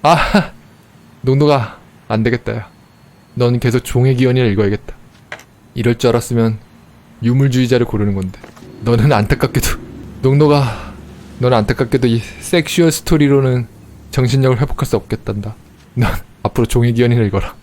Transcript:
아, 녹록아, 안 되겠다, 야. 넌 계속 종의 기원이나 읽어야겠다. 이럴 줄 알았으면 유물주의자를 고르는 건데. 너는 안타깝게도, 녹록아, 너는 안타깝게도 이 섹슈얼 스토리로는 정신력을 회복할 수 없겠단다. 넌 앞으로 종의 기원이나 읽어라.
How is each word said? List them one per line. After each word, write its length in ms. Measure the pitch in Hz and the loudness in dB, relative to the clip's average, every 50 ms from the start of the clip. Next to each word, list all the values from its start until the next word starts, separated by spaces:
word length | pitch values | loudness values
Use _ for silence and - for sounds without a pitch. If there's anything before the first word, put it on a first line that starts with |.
| - | 4
아, 480 | 147 170 151 - - - 214 165 - - - - - - _ _ _ _ - - - - - | 4 4 4 2 0 0 0 0 -2 -10 -20 -20 -20 -20 _ _ _ _ -20 -20 -20 -20 -6
녹록아, 560 | - 127 131 143 147 147 147 135 110 - - - - - _ - - _ | -2 0 2 2 4 2 2 2 0 -4 -10 -18 -20 -20 _ -20 -10 _
안 160 | 113 110 110 | -4 -2 0
되겠다, 320 | 117 113 123 - - 113 | 0 -2 -2 -4 -6 -8
야. 140 | 117 101 - _ _ _ _ _ _ _ _ _ _ _ _ _ | -8 -10 -14 _ _ _ _ _ _ _ _ _ _ _ _ _
넌 240 | - 123 120 123 120 | -2 0 0 0 2
계속 240 | - 127 113 127 - | 0 0 0 0 -2
종의 320 | - - 127 123 131 135 | -2 -2 0 2 2 2
기원이나 300 | 123 131 127 123 127 127 113 | 2 2 2 2 2 2 2
읽어야겠다. 480 | 101 101 107 101 104 104 - - - - - - - - - - - - - _ _ _ _ - - | 2 2 0 0 0 -4 -6 -12 -18 -18 -20 -20 -20 -20 -20 -20 -18 -18 -18 _ _ _ _ -16 -8
이럴 200 | 117 110 120 120 | -2 0 0 0
줄 140 | 113 - 123 | 2 0 0
알았으면 480 | 113 120 117 - 123 117 113 113 110 110 - - - - - - - - - - - - - | 2 0 -2 -2 -2 0 0 0 -2 -4 -10 -20 -20 -20 -20 -20 -20 -20 -20 -20 -16 -4 -2
유물주의자를 640 | 113 123 135 139 139 123 127 127 120 127 123 120 | 0 2 2 2 2 2 0 0 2 2 0 0
고르는 280 | 117 - 104 104 101 101 | 0 -2 -2 -2 -2 -2
건데. 240 | 98 92 92 95 - - - - - - - - - - | -4 -6 -8 -10 -12 -20 -20 -20 -20 -20 -20 -18 -8 -2
너는 280 | 113 120 113 110 143 | 0 2 4 4 4
안타깝게도, 580 | 139 107 104 - 143 - - - - - - - - - - - - - - - - - | 4 2 2 0 0 0 -2 -2 -2 -2 0 0 -2 -4 -8 -16 -18 -18 -18 -18 -16 -2
녹록아, 720 | - 131 135 143 151 147 147 143 135 120 110 - - - - - - - - - - - - - | 0 2 4 4 4 4 4 2 2 -2 -4 -8 -12 -14 -16 -18 -20 -20 -20 -20 -20 -20 -10 -4
너는 180 | 123 123 127 113 | 0 2 2 2
안타깝게도 500 | 104 - 139 - 135 113 139 135 123 123 | 2 0 -2 -2 -2 0 0 0 2 2
이 120 | 117 117 110 - - - | 0 0 -2 -6 -16 -16
섹슈얼 500 | - - - 175 151 - - - 170 165 | -8 -2 -2 -2 -2 0 0 2 2 2
스토리로는 760 | 151 - - - 170 156 147 139 139 139 135 131 127 123 120 - - - - - - - - - | 2 -2 -2 0 2 2 4 4 4 4 2 2 0 -2 -4 -6 -12 -20 -20 -20 -20 -20 -20 -8
정신력을 480 | - - 127 120 123 135 135 131 127 110 | -2 -2 0 0 2 2 2 2 2 2
회복할 240 | 143 139 - - 143 | 0 -2 -2 -4 -2
수 100 | - - 107 | -2 -2 -4
없겠단다. 580 | - - - - - - 98 104 101 104 110 - - - - - - - _ | -2 -4 -8 -8 -6 -6 -6 -6 -8 -10 -12 -14 -20 -20 -20 -20 -20 -10 _
넌 160 | 123 120 107 - - - - - _ - | -2 0 0 -2 -4 -8 -12 -20 _ -8
앞으로 220 | 107 - - 120 117 | -6 -2 -2 -2 0
종의 260 | - 127 117 120 117 | 2 0 2 2 2
기원이나 300 | 117 120 120 117 120 113 | 2 2 2 2 2 2
읽어라. 320 | 101 98 98 - - - - | 0 0 -2 -4 -4 -10 -16